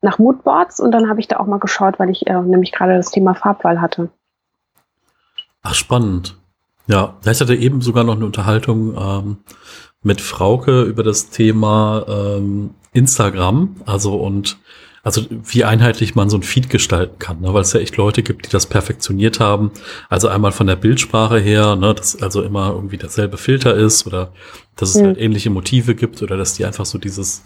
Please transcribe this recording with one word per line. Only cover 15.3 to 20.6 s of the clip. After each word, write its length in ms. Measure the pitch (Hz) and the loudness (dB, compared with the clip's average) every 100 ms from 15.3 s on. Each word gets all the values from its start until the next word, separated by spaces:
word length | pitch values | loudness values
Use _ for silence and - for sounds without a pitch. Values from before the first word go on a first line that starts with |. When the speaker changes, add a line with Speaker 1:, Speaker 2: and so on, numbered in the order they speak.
| 113 107 117 113 | -12 -2 0 2
Speaker 2:
einheitlich 500 | 110 120 110 107 107 | 4 4 2 -2 0
man 140 | 101 | 2
so 80 | 101 | 0
ein 60 | |
Feed 260 | 90 - 127 | 0 -2 0
gestalten 480 | 110 - 87 90 - | -2 0 -2 -2 -8
kann, 220 | - 82 | -12 -6
ne? 120 | 92 | 0
Weil 80 | 101 | 0
es 120 | 92 | 2
ja 60 | 117 | 0
echt 180 | - - | -2 -2
Leute 260 | 104 - | 0 0
gibt, 220 | - - - | -2 -6 -2
die 40 | |
das 160 | 98 - | -2 0
perfektioniert 720 | 107 - - - 98 110 - | -2 -2 -6 -4 0 0 2
haben. 320 | 107 104 104 - - - - | 0 2 0 -4 -18 -20 -6
Also 180 | 92 101 | -2 0
einmal 240 | 98 104 | 2 0
von 160 | 98 | 2